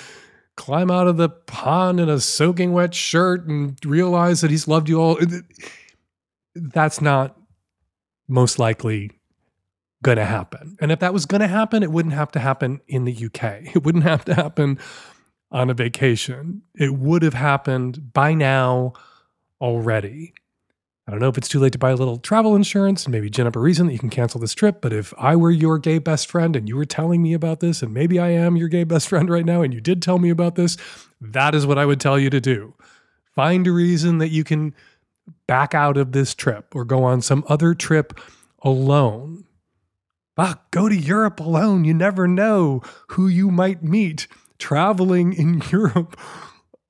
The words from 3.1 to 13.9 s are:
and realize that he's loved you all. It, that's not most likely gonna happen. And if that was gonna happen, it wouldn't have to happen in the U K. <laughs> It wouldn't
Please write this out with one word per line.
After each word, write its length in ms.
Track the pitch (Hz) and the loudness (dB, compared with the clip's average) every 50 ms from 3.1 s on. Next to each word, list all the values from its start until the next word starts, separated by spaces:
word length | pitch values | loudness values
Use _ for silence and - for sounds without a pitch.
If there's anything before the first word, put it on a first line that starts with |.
| - 165 180 185 180 180 170 | 0 2 2 2 0 -2 -4
and 300 | 160 151 147 147 143 135 - - | -4 -4 -4 -4 -6 -8 -8 -4
realize 560 | 147 143 165 180 180 175 175 170 175 175 170 | -2 0 2 2 2 2 2 2 2 2 2
that 100 | 165 156 | 2 2
he's 160 | 151 160 156 | 0 0 0
loved 220 | 151 156 165 156 151 | 2 2 2 2 2
you 120 | 160 160 | 2 2
all. 160 | 165 160 165 | 4 2 2
It, 260 | 156 165 170 175 180 - _ _ - - - - - - _ _ _ _ _ _ _ _ _ _ _ _ _ - | 2 0 0 -2 -4 -12 _ _ -20 -20 -20 -20 -20 -20 _ _ _ _ _ _ _ _ _ _ _ _ _ -14
that's 460 | 175 170 135 - 165 156 156 - - | -12 -10 -4 0 0 0 0 0 0
not 360 | 147 147 139 135 135 135 - _ _ _ _ _ _ _ _ _ _ _ _ _ _ _ _ _ _ | 0 2 2 2 0 -2 -6 _ _ _ _ _ _ _ _ _ _ _ _ _ _ _ _ _ _
most 300 | - 131 123 123 117 - | -2 2 2 2 2 2
likely 540 | - 120 113 110 - - 113 110 104 101 104 - _ _ _ _ _ _ _ _ _ _ _ _ _ _ _ _ _ - | 0 0 -2 -2 -2 -4 -6 -6 -6 -8 -10 -14 _ _ _ _ _ _ _ _ _ _ _ _ _ _ _ _ _ 0
gonna 220 | 131 120 110 107 | 2 2 2 2
happen. 520 | 95 110 104 - - - - - 156 202 - | 0 -2 -4 -6 -10 -14 -18 -20 -20 -10 -4
And 120 | 156 151 | -2 -2
if 80 | 160 - | 0 0
that 140 | 180 180 190 | 0 -2 -2
was 120 | 202 143 | -2 -2
gonna 220 | 139 196 202 214 | 0 0 0 0
happen, 360 | 185 180 214 220 220 226 220 202 | 0 0 -2 -2 0 0 0 0
it 80 | 156 | 0
wouldn't 220 | 156 170 165 165 143 | 0 -2 -2 -2 -2
have 180 | 156 147 - - | -4 -4 -4 -4
to 60 | 151 | -2
happen 420 | 120 135 135 - 139 127 131 - - | -2 -2 -2 -2 -2 -4 -4 -6 -8
in 180 | - 135 131 123 | -6 -4 -4 -2
the 60 | 123 | -4
U 180 | 123 110 117 110 | -4 -6 -8 -10
K. 420 | - - 120 110 101 104 - - | -8 -8 -8 -8 -8 -10 -6 -4
<laughs> 40 | - | -2
It 80 | 175 135 | 0 0
wouldn't 200 | 151 | 2